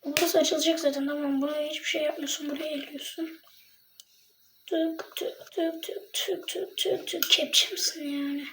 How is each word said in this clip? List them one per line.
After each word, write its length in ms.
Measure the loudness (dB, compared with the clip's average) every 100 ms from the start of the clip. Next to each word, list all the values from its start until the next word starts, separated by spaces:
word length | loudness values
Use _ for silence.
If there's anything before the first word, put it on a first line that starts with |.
| 0
Burası 340 | 2 4 6
açılacak 400 | 4 4 4 4
zaten, 280 | 2 0 -2
tamam. 340 | 0 0 0
Buraya 280 | 0 0 -2
hiçbir 160 | -4 -2
şey 160 | 0
yapmıyorsun, 480 | 0 -2 -4 -4 -4
buraya 200 | -4 -4
eliyorsun. 720 | -6 -6 -10 -10 -6 -8 -8 -20 -20 -20 _ _ _ -20 _ _ _ _ _ -2
Tık, 460 | 2 2 0 -8 -6
tık, 360 | -6 -6 -8
tık, 320 | 0 0 0
tık, 640 | -8 -10 -6 -4 -2 -2 -2
tık, 300 | -6 -4 -2
tık, 300 | 0 0 0
tık. 220 | -2 4
Kepçe 420 | 4 6 4 4
misin 320 | 0 -2 -2
yani? 440 | -4 -2 -2 -4 -6